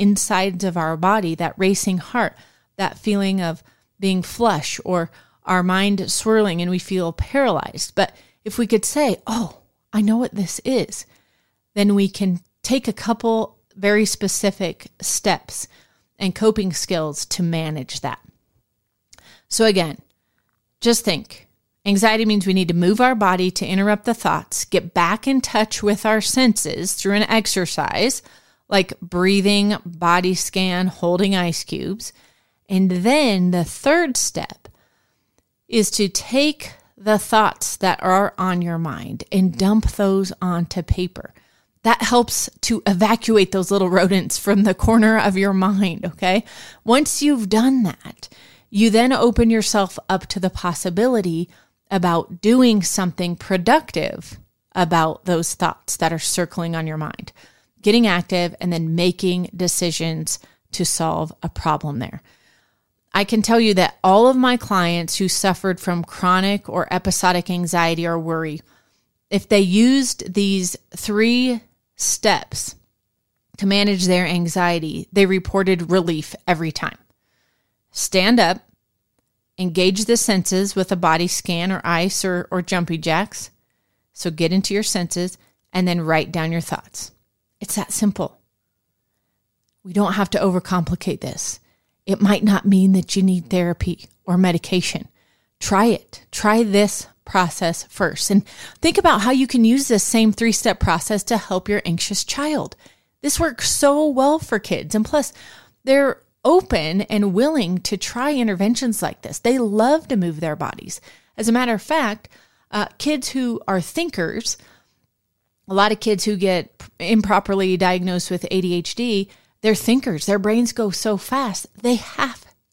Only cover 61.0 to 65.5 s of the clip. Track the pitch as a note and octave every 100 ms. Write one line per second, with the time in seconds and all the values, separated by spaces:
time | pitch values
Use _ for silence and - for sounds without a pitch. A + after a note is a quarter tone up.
61 | D#3+ E3 D#3 - E3+ - - D3+ D3+ C#3+
62 | A2+ - _ _ _ _ _ _ _ _
63 | _ F#3+ G3+ A3 G#3 A#3 A3 F#3+ F3 -
64 | F#3+ G3 B3 C4 B3+ B3 - F#3+ E3+ E3+
65 | E3 - F#3 - G3